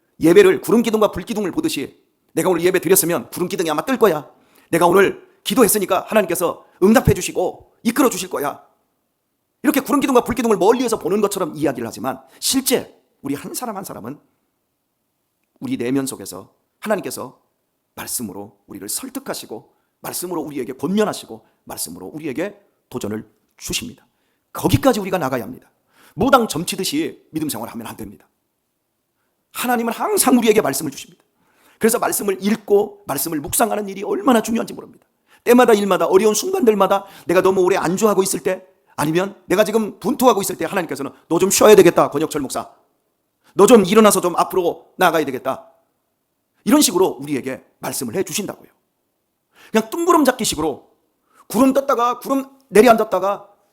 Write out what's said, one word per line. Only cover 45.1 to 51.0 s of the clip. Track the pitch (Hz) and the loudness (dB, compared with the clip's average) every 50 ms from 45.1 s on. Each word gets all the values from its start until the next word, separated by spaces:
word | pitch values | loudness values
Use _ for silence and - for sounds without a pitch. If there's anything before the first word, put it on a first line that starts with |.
| 156 165 156 | 2 2 0
되겠다." | 139 123 123 - 131 131 - - - _ _ _ _ _ _ _ _ _ _ _ _ _ _ _ _ _ _ _ | -2 -4 -6 -4 -6 -6 -6 -10 -18 _ _ _ _ _ _ _ _ _ _ _ _ _ _ _ _ _ _ _
이런 | - 254 302 294 | 2 4 4 4
식으로 | - 190 180 190 160 - - | 2 2 2 2 0 0 -4
우리에게 | 139 147 147 127 113 131 131 - - _ _ _ | -8 -6 -6 -6 -4 -6 -8 -10 -12 _ _ _
말씀을 | - 127 - - 139 117 113 | -10 -8 -8 -6 -8 -6 -4
해 | 185 190 | -4 -6
주신다고요. | - 151 - 202 156 - - - - _ _ _ _ _ _ _ _ _ _ _ _ _ _ _ _ _ _ - - - | -4 -6 -6 -6 -8 -10 -12 -18 -20 _ _ _ _ _ _ _ _ _ _ _ _ _ _ _ _ _ _ -16 -4 -4
그냥 | 220 220 220 | -4 -2 -2
뜬구름 | - 339 339 349 339 330 294 | -6 -4 0 2 2 4 4
잡기 | 254 - - 214 | 2 0 0 -4
식으로 | - - 143 156 160 - - - _ _ _ | -4 -4 -4 -4 -4 -6 -8 -12 _ _ _